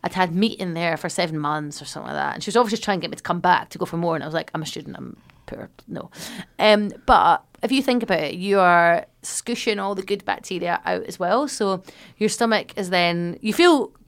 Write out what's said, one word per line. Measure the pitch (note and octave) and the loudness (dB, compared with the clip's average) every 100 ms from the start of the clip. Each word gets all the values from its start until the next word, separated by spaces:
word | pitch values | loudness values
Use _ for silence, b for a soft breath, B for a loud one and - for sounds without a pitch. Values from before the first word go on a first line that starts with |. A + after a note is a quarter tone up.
I'd | F3+ | -6
had | F#3 F3+ | 0 0
meat | E3+ A3 - | 2 0 0
in | F#3+ | -6
there | E3 E3+ D#3 | -2 -2 -2
for | F3 | -6
seven | - F3 D#3+ | -2 -2 -2
months | D3 D3+ D3+ C#3+ | -2 -4 -6 -12
or | C#3 | -12
something | - B2 | -12 -8
like | D3 | -4
that. | C#3 | -4
And | - | -4
she | - | 0
was | A3+ | 2
always | A#3 | 2
just | G#3+ | 0
trying | - F#3+ | -2 -2
to | |
get | E3 | -4
me | - | -10
to | |
come | - F3 | -4 0
back | F3+ F3 - | 4 2 2
to | - | -8
go | F3 | -6
for | E3+ | -2
more. | E3+ | -2
And | D#3+ | -2
I | C#3+ | -4
was | |
like, | D#3+ D#3+ | -6 -6
"I'm | D#3+ | -8
a | D3+ | -8
student, | - C#3+ - | -10 -12 -14
I'm | - - _ - - | -14 -18 _ -20 -16
poor, | A#2 - _ - | -16 -16 _ -14
no." | - - B B A3 B - | -12 -12 B B -14 B 2
Um, | G#3+ G#3 G#3 - - | 4 4 2 -6 4
but | - E3 E3 _ - | 6 6 2 _ -8
if | A#3 | -2
you | C4+ | 0
think | C4+ B3 | 2 0
about | A3+ F3+ | 0 0
it, | D3 | -2
you | F3+ G3 G3 | -4 0 4
are | F3+ F3 E3+ E3+ - _ | 6 6 6 4 0 _
scooshing | - - - A#3 - G#3 | -10 -8 -6 -4 -2 -2
all | G3 | -2
the | G3 | -4
good | F#3+ G3+ | -4 -4
bacteria | G3 G3+ - F3+ E3+ F3 | -4 -6 -4 -6 -2 -2
out | F3 F#3 | -2 -4
as | - - | -4 -4
well. | F3+ A3 C#4+ | 0 0 0
So | - G3+ F#3 b b b - | -2 -2 -2 b b b -2
your | G#3+ | -2
stomach | - A#3 G#3+ - - | 0 2 2 -2 -6
is | F#3 | 0
then, | F#3 F3 E3+ F3 - | 2 2 0 -4 -4
you | G#3+ | -4
feel | G#3 F4 D#4 - _ | 4 6 6 2 _